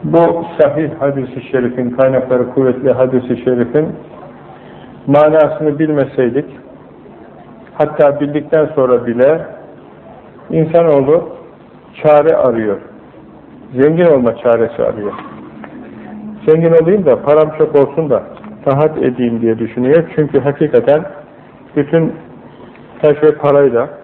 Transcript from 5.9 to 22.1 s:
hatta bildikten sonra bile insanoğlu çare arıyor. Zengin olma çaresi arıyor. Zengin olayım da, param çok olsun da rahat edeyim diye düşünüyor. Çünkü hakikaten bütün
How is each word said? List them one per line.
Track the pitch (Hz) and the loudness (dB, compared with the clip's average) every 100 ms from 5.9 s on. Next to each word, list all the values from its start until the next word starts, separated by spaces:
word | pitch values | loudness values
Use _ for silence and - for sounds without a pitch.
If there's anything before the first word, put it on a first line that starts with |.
| 147 131 - 123 127 151 - - - - - - - - - - - - | 0 -2 0 0 -2 -6 -16 -20 -20 -20 -20 -20 -20 -20 -20 -20 -20 -20
hatta | - 151 - 147 143 | -4 -4 2 0 0
bildikten | 143 147 147 160 147 | -4 -6 -2 0 0
sonra | - 127 120 117 | 0 0 0 0
bile | 117 131 165 - - - - - - - - - - - | 0 2 2 -6 -18 -20 -20 -20 -20 -20 -20 -20 -20 -6
insanoğlu | 160 160 170 170 143 135 165 - - - - - - - - | -2 2 2 4 2 2 0 -2 -16 -20 -20 -20 -20 -20 -2
çare | 151 147 151 - | 4 4 4 2
arıyor. | 135 113 110 98 - - - - - - - - - 127 | 0 0 -2 -4 -10 -20 -20 -20 -20 -20 -20 -20 -12 0
Zengin | 143 165 175 | 2 4 4
olma | 143 120 - | 4 2 -2
çaresi | 123 117 113 - | 0 0 0 -2
arıyor. | 113 110 101 - - - - - - - - - - - - - - | -4 -4 -8 -10 -16 -18 -20 -20 -20 -18 -20 -20 -18 -16 -16 -8 2
Zengin | 160 165 165 | 2 4 4
olayım | 160 208 165 | 4 2 2
da, | 113 | 0
param | - 151 156 - | 2 2 2 0
çok | 156 147 | 0 2
olsun | 139 - 156 | 2 -2 -2
da | 110 - - - - - | -2 -4 -18 -20 -8 -2
rahat | 135 156 156 | 0 0 0
edeyim | - 131 123 117 | -4 -2 -4 -2
diye | 113 110 | -2 -2
düşünüyor. | 113 123 127 160 160 - | -4 -4 2 2 2 -4
Çünkü | 147 143 | 0 0
hakikaten | 143 139 151 123 120 151 185 - - - - - - - | -2 -2 0 2 2 0 0 -16 -20 -20 -20 -20 -10 -6
bütün | 143 165 160 | 0 0 -2